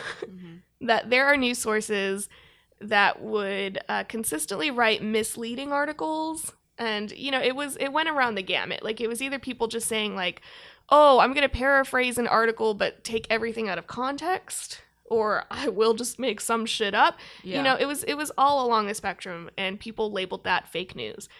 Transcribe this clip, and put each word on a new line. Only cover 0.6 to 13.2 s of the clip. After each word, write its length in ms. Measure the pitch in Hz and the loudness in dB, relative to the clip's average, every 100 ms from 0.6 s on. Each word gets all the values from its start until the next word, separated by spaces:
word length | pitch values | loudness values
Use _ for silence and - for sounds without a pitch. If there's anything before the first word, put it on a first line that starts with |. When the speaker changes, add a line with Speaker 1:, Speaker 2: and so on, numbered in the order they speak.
| _ - 233 | _ -6 0
Speaker 2:
that 240 | - 220 | 2 4
there 160 | 254 277 | 4 4
are 100 | 285 | 4
news 220 | 247 247 | 2 0
sources 720 | 220 214 214 208 196 196 - - - _ _ - | 0 0 0 -2 0 -2 -6 -16 -20 _ _ -14
that 420 | 208 208 196 - | 0 4 4 2
would, 560 | 220 214 196 196 196 190 - | -4 -4 -2 -4 -4 -6 -4
uh, 160 | 208 | -4
consistently 680 | 196 226 - 311 - - 311 | -4 -6 -4 -4 -6 -4 -2
write 320 | 240 220 214 | 2 2 2
misleading 720 | 214 220 220 - 233 254 285 | 0 0 -2 -6 -6 -6 -2
articles." 800 | 285 294 302 311 311 320 320 - - _ - | -2 -2 -2 -4 -2 -4 -6 -10 -14 _ -8
And, 320 | 226 208 208 | -4 -4 -6
you 180 | - 277 | -8 -4
know, 100 | 262 | 0
it 160 | 247 262 | 0 -2
was, 200 | 285 - | -6 -4
it 120 | 277 | -2
went 220 | 302 320 | 0 0
around 240 | 285 240 | 2 0
the 80 | 202 | 0
gamut. 400 | 185 143 92 - | -2 -2 -2 -6
Like, 180 | 214 226 | -6 -4
it 80 | 226 | -4
was 140 | 233 | -4
either 160 | 269 277 | -6 -6
people 280 | 262 247 226 | -6 -4 -4
just 220 | 226 - | -4 -4
saying, 260 | 220 214 | -2 -2
like, 280 | 196 180 - - - - - - | -2 -4 -6 -16 -20 -20 -8 4
"Oh, 280 | 294 294 247 | 8 10 10
I'm 120 | 247 | 6
gonna 160 | 277 269 | 4 0
paraphrase 720 | 233 269 277 262 254 254 233 | 2 4 4 4 0 0 0
an 80 | 233 | 2
article, 480 | 220 226 226 220 | 4 2 2 0
but 280 | 202 190 - | 2 -2 -4
take 240 | - 220 | -6 -4